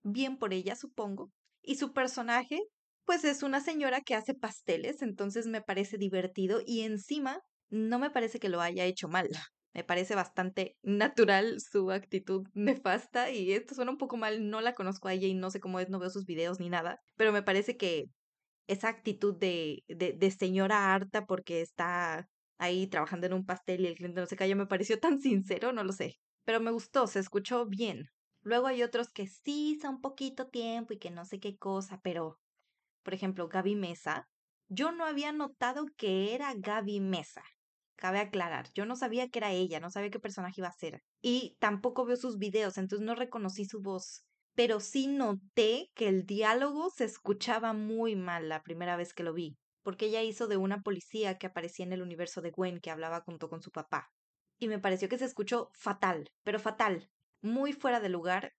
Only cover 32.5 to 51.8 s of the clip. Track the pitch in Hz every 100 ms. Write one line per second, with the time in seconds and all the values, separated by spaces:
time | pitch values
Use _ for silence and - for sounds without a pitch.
32.5 | _ _ _ _ _ - 190 196 190 170
33.5 | 185 185 208 180 170 - 156 - _ _
34.5 | _ _ 190 302 339 320 285 294 302 285
35.5 | - 247 262 294 - 214 190 196 247 285
36.5 | 233 190 208 202 202 190 180 147 - -
37.5 | _ _ _ _ - 185 196 202 196 170
38.5 | 147 127 - 208 247 254 233 254 240 208
39.5 | 185 185 160 170 196 208 202 208 196 180
40.5 | 185 180 175 165 156 _ _ 247 247 240
41.5 | _ 254 202 247 247 247 247 254 208 208
42.5 | 202 208 185 190 202 214 233 247 240 196
43.5 | 190 202 220 196 185 - - _ _ _
44.5 | - 240 214 196 277 269 277 247 196 -
45.5 | - 220 240 370 - 214 190 185 208 214
46.5 | 233 277 294 349 - 226 - - 202 -
47.5 | 226 202 214 214 226 226 208 180 170 160
48.5 | 156 160 165 175 175 175 - 170 160 165
49.5 | 143 _ _ - 190 214 220 226 214 226
50.5 | 202 190 202 202 185 - 220 208 185 190
51.5 | 185 170 -